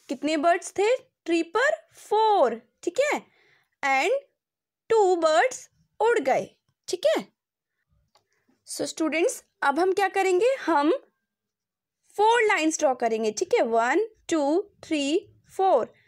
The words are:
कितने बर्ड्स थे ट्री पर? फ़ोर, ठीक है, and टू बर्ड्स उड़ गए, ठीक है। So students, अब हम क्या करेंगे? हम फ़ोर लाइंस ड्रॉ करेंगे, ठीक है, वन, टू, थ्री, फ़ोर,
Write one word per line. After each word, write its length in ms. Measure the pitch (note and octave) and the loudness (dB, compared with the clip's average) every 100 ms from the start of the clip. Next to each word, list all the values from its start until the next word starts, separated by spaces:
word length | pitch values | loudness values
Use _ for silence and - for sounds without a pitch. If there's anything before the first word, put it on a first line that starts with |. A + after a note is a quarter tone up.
| - | -12
कितने 280 | C#4 D4 D#4+ | -8 -4 -2
बर्ड्स 360 | E4 F#4 - - | 0 0 -2 -2
थे 180 | G#4 B4+ | 0 0
ट्री 460 | - _ - E4+ E4 G#4 | -4 _ -4 -4 -2 -2
पर? 140 | C#5 D#5+ - | 0 -2 -6
फ़ोर, 680 | - - G#4 A4 G4+ B3+ A3 - _ | -20 -4 0 2 4 2 -2 -12 _
ठीक 180 | - G#4 | -8 -4
है, 200 | D5 C4+ - _ _ _ _ _ | -2 -2 -8 _ _ _ _ _
and 400 | C4+ C4+ E4 C#5 - _ _ _ _ _ - | -2 0 0 -2 -6 _ _ _ _ _ -2
टू 280 | A4+ F#4+ F4+ | 2 4 2
बर्ड्स 520 | D#4+ D#4 B4+ - - _ _ - | 2 2 0 -2 -18 _ _ -4
उड़ 180 | A4 A4+ | 0 0
गए, 280 | C4+ G3 - _ _ _ - | 0 -2 -4 _ _ _ -10
ठीक 180 | F4+ C5+ D5 | -4 0 -2
है। 100 | F#3+ _ _ _ _ _ _ _ _ _ _ _ _ _ - | -4 _ _ _ _ _ _ _ _ _ _ _ _ _ -16
So 200 | - C#4+ | -10 -8
students, 500 | - D#4+ D#4 G#4+ - - _ | -4 -4 0 -2 -4 -14 _
अब 160 | C#4 C#4 | -2 0
हम 140 | F#4 | 0
क्या 160 | F#4+ F#4+ | 0 -2
करेंगे? 460 | G4 F#4+ F4+ A#4 C5+ - | 0 0 2 0 0 0
हम 260 | D#4 D4 C5 - _ _ _ _ _ _ _ _ _ _ - | 0 2 -2 -6 _ _ _ _ _ _ _ _ _ _ 0
फ़ोर 260 | G#4+ A#4+ G#4+ | 2 4 2
लाइंस 320 | F#4+ D#4 D#4 | 0 0 0
ड्रॉ 160 | D4+ | -2
करेंगे, 360 | B3+ A#3 A3 A3+ | 0 -2 -2 -2
ठीक 220 | G#3+ F#4 | -4 -2
है, 80 | B4 | 0
वन, 440 | B3+ A3+ A#3 D#4+ A4+ - - | 2 0 2 0 -2 -6 -6
टू, 320 | E4 C#4 E4 G4+ _ | -2 0 -2 -4 _
थ्री, 180 | - D#4 C#4 E4+ G#4+ _ _ - | -6 -4 -2 -4 -6 _ _ -2
फ़ोर, 360 | F#4+ C#4+ G#3 _ | 2 2 0 _